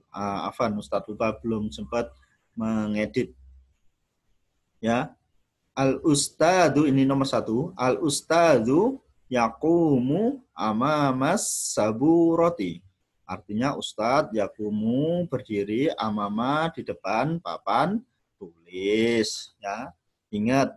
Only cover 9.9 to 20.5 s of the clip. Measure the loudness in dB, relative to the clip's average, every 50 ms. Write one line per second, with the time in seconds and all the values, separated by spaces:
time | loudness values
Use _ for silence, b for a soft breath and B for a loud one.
9.9 | 4 2 2 2 0 0 0 0 -2 -4 -10 _ -8 -4 -2 -2 0 0 2 2
10.9 | 2 2 2 2 0 0 0 0 0 0 -2 -4 -6 -6 -6 -4 -2 0 0 0
11.9 | 0 2 2 4 4 6 4 4 4 4 2 2 2 -2 -6 -6 -8 -10 -16 _
12.9 | _ _ _ _ _ _ _ -14 -14 -12 -10 -6 -4 -2 -2 -2 -2 -4 -8 -10
13.9 | -6 -2 0 0 2 0 0 0 -2 -4 -4 -4 -4 -8 -6 -4 -4 -2 -2 -2
14.9 | 0 0 0 -2 -2 -4 -4 -4 -6 -6 -6 -4 -4 -4 -2 -2 -2 0 0 -2
15.9 | -2 -2 -4 -4 -2 -4 -4 -4 -2 -2 -2 0 0 0 -2 -4 -6 -8 -10 -10
16.9 | -10 -8 -4 -2 -2 0 0 -2 -2 -4 -6 -8 -10 -6 -2 0 2 2 2 0
17.9 | -2 -4 -6 _ _ _ _ _ _ -20 -20 -20 -20 _ _ -12 -8 -4 0 2
18.9 | 2 2 2 2 2 2 0 -2 -4 -12 -14 -18 _ _ -10 -10 -8 -8 -10 -14
19.9 | -16 _ _ _ _ _ _ -8 -4 -2 0 2